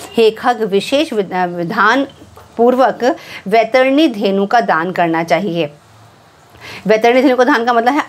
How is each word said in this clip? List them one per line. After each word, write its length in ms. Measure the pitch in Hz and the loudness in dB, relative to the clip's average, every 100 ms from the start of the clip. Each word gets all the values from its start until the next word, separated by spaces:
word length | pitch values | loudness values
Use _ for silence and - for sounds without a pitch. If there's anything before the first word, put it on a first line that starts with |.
| - - | -8 0
हे 140 | 220 | 0
खग, 320 | 220 247 226 | 2 -2 -2
विशेष 500 | 214 196 - 269 311 | -2 -2 0 -2 -2
विध-, 200 | 214 180 | -4 -4
अ, 140 | 185 180 | -2 -4
विधान 600 | 175 170 226 208 262 - - - - - - | -4 -4 2 2 2 -2 -8 -20 -20 -12 0
पूर्वक 600 | 240 254 233 214 240 - - - 196 | 2 4 2 0 -2 -2 -8 -14 -2
वैतरणी 640 | 226 220 254 262 277 320 | 0 2 2 2 2 0
धेनु 380 | 202 202 196 202 | 0 -2 0 0
का 140 | 180 | 0
दान 320 | 196 160 180 | 0 -2 -2
करना 320 | 180 170 165 | -2 0 0
चाहिए। 460 | 165 165 202 170 151 - _ - - _ _ _ _ - - - 190 | 0 -2 -2 -4 -6 -8 _ -20 -20 _ _ _ _ -20 -20 -8 -2
वैतरणी 360 | 214 233 254 | 2 2 4
धेनु 140 | 262 254 | 2 2
का 80 | |
दान 200 | 247 226 | 2 2
का 80 | 233 | 0
मतलब 200 | 233 240 | 0 0
है 100 | 294 | -2